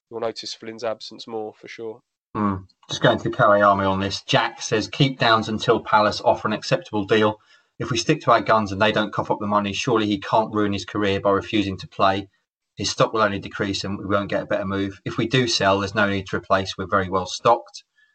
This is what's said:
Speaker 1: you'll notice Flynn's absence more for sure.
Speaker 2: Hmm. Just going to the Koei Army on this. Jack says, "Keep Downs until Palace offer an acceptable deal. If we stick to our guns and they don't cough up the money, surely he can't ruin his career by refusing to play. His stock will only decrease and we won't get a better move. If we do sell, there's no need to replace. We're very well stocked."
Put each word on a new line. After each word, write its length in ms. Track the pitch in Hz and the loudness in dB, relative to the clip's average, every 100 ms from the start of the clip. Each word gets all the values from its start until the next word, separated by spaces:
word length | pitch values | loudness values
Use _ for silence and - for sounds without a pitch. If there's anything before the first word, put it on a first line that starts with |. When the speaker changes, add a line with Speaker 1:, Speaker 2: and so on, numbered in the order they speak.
| _ | _
Speaker 1:
you'll 120 | 113 | -8
notice 340 | 117 107 104 | -8 -8 -12
Flynn's 300 | - 113 113 | -14 -14 -8
absence 420 | 117 107 - 110 - | -8 -8 -12 -18 -10
more 260 | 113 107 | -8 -8
for 120 | - 110 | -12 -18
sure. 320 | - 113 117 _ _ _ | -14 -12 -14 _ _ _
Speaker 2:
Hmm. 220 | 113 104 95 92 _ - | -2 -2 -2 -8 _ -12
Just 140 | - | 0
going 160 | 131 110 | 2 2
to 60 | 117 | -2
the 80 | - | 2
Koei 300 | 113 101 104 | 4 6 6
Army 180 | 98 | 4
on 140 | 98 95 | 2 0
this. 240 | 98 - | -2 -6
Jack 400 | - 131 113 - | 0 0 0 -6
says, 240 | - 110 98 | -2 -2 -2
"Keep 320 | - 135 135 | 0 0 2
Downs 300 | 120 113 107 | 2 2 2
until 320 | 107 - 110 | -2 2 2
Palace 400 | - 107 104 101 | 4 2 2 2
offer 260 | 120 110 107 | 2 2 0
an 60 | |
acceptable 500 | 107 - - - 107 | -4 -2 -2 -2 -6
deal. 360 | 98 110 107 107 _ _ _ - | 2 4 4 0 _ _ _ -10
If 100 | 113 | -4
we 60 | 117 | -2
stick 220 | - 151 | 0 0
to 80 | - | 4
our 100 | 117 | 2
guns 300 | 101 110 101 | 4 2 2
and 100 | 98 | 2
they 120 | 107 | 2
don't 200 | 107 101 | 2 -2
cough 200 | - - | -4 -4
up 60 | 107 | -4
the 60 | 104 | 0
money, 240 | 104 101 | 0 0
surely 340 | 95 - 110 104 | -4 0 0 0
he 120 | 101 | -2
can't 360 | - 113 110 | 0 0 0
ruin 180 | 107 104 | 0 0
his 120 | 98 | -2
career 340 | 90 104 104 98 | -4 -2 0 2
by 120 | 101 | 2
refusing 460 | 98 - 107 95 95 | 0 0 -2 -2 -4
to 100 | - | -12
play. 400 | - 98 98 98 _ _ _ _ - | 0 2 2 -4 _ _ _ _ -8
His 120 | 101 | -6
stock 220 | - 127 | 0 0
will 100 | 110 | 2
only 180 | 107 98 | 0 0
decrease 420 | 101 - 101 95 | -8 -6 -4 -4
and 160 | 98 98 | -6 -8
we 80 | 95 | -2
won't 220 | 101 101 | -2 0
get 120 | 95 | -4
a 20 | 98 | -2
better 180 | 101 | -4
move. 360 | 98 98 98 - | -2 -4 -4 -6
If 120 | - - | -8 -4
we 80 | 117 | 0
do 220 | 131 120 | 0 0
sell, 320 | - 98 98 | 2 2 2
there's 140 | 98 | 0
no 140 | 107 101 | 0 0
need 180 | 98 92 | 0 -4
to 80 | 98 | -8
replace. 420 | - 95 95 - | 0 0 0 -8
We're 80 | 92 | -2
very 220 | 98 92 | -2 0
well 160 | 92 92 | -2 -4
stocked." 560 | - 117 120 - - - _ _ | -2 2 2 0 -20 -20 _ _